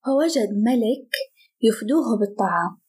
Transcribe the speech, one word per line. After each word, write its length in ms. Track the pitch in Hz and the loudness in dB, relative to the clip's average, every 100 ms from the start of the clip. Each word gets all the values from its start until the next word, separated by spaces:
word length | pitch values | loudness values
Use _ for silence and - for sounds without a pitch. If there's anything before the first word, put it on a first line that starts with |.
| 262 | 0
فوجد 440 | 269 320 285 202 202 226 | 0 2 0 0 0 2
ملك 440 | 254 214 277 - - - _ _ _ | 2 0 -2 -6 -10 -10 _ _ _
يفدوه 560 | 226 220 214 311 247 214 | 2 2 0 0 2 -2
بالطعام. 600 | 202 202 190 170 175 196 | -2 -2 -2 0 -4 -8